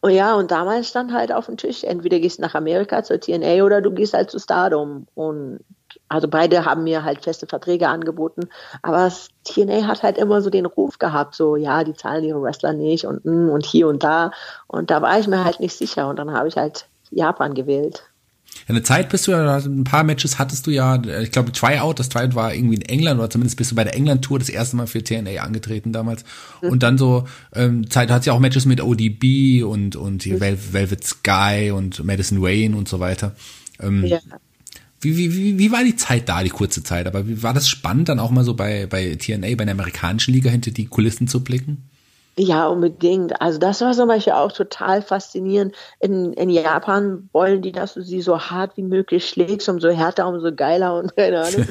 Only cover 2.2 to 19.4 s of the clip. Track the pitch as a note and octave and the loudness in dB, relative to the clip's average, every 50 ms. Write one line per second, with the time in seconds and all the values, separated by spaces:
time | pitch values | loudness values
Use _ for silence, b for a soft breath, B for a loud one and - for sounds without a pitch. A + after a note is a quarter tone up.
2.2 | E3 F3+ F3 - - E3 - D#3 D#3 D#3 E3 F#3 G3+ G3 - - G#3+ - - F#3+ | 2 0 -2 -2 -8 -4 -4 -2 -2 0 0 0 0 0 -2 -4 -2 0 -2 -2
3.2 | - - E3+ E3+ D#3 E3 E3+ F#3 G3 G3+ G3+ G3+ F#3+ G3+ F#3+ F3+ G#3 G#3 - - | -2 -2 -2 0 2 2 4 4 4 4 4 4 2 0 0 0 -2 0 2 0
4.2 | F#3+ - - G#3 - - F3+ F3+ F3+ F#3+ D#3+ D3 D3 D3 D3 C#3 - _ _ - | -2 -2 -6 -14 -4 -2 0 2 2 2 2 0 -2 -4 -8 -12 -16 _ _ -8
5.2 | D#3 D#3 D3+ D3+ C#3+ C3+ - - - _ - _ _ _ - - _ _ D3+ D#3 | -6 -6 -6 -6 -8 -10 -12 -14 -16 _ -20 _ _ _ -20 -20 _ _ -2 -2
6.2 | D#3 D3+ D#3 D#3 E3 E3+ E3 F3 D#3+ E3 C#3 D#3+ D#3+ E3 D#3+ D#3+ D3+ D#3 C#3+ C#3+ | -2 0 2 2 4 4 4 4 4 2 0 0 0 -2 -2 -2 -2 -4 -6 -4
7.2 | - - E3 - - - - C#3 - - F3+ F3 F3 D3 C3+ E3 E3 D#3+ D#3+ D#3+ | -4 -6 -6 -6 -8 -10 -10 -8 -2 -2 0 0 2 0 0 -2 -4 -6 -4 -4
8.2 | D#3 E3 - - F3 F#3 B B B B B C#3 B E3 D#3+ E3+ F#3 F3+ F3 - | -6 -6 -4 -8 -10 -10 B B B B B -10 B 0 2 2 2 2 0 -4
9.2 | - - _ _ _ - - - G#3 G3 G3+ G#3+ A3 G#3 A3 - - G#3 F#3+ - | -16 -20 _ _ _ -6 0 0 0 2 2 0 0 0 -2 0 0 -2 0 0
10.2 | G#3 G3+ G#3 G#3 G3+ G3 F#3 F#3+ F3+ F3 - - G3 C#4 - - - E3+ D3+ D3 | 2 2 2 2 2 2 0 0 0 0 0 0 -2 -2 -2 -2 -4 -2 0 -2
11.2 | C#3+ C#3+ - - D#3+ D3+ D3+ D3 D3+ C#3+ C3+ D#3 D#3+ D#3 D3+ - - G#2+ C3+ D#3+ | -2 -4 -2 0 0 2 2 0 0 0 0 0 0 -2 -6 -8 -8 -6 -4 -4
12.2 | D#3+ D#3 D#3 D3 C#3 B2 D3+ - - C#3+ D#3 D3+ D3+ D#3 D#3+ E3 - - C#3 - | -4 -4 -4 -4 -4 -4 -6 -4 -4 -4 -2 -2 0 0 0 -2 -2 -6 -8 -6
13.2 | - - E3 E3+ E3+ E3 D3 D3 D3+ - - - E3+ D#3 D3 C#3 - D3+ D#3 E3 | -4 -2 0 2 2 2 2 0 -2 2 2 4 4 4 2 2 0 2 2 2
14.2 | E3+ E3 B B B B B B B B - - E3 E3+ F3 D3 C#3 A#2 F3 G#3+ | 0 -2 B B B B B B B B -6 -6 -2 0 0 0 2 2 2 2
15.2 | G#3+ G3+ F#3+ F#3 F#3 F3 E3+ - - F3+ - - - - - - C#3+ C#3 C#3 C#3 | 2 2 0 0 0 0 -2 -2 -4 -6 -6 -6 -8 -6 -4 -4 -4 -4 -4 -6
16.2 | D3 D3 D3+ A#2+ B2+ E3 D#3+ - - D3+ D3+ - - _ _ _ _ _ - - | -6 -4 -2 -2 -2 -2 -2 -2 -4 -4 -6 -10 -20 _ _ _ _ _ -4 0
17.2 | E3 D#3 F3+ - C#3 C#3+ C#3 B2+ C3 D3 C#3 C#3 D3 D#3 - - - _ _ _ | 0 0 0 0 -2 -4 -2 -4 -2 -2 -2 0 -2 -4 -6 -8 -20 _ _ _
18.2 | _ _ _ _ _ B B B B - A2+ A#2 - - B2+ E3 F#3 C3+ - F#3+ | _ _ _ _ _ B B B B -2 -2 -2 2 2 2 2 2 0 -2 -2
19.2 | - - F#3+ E3+ | 0 2 2 2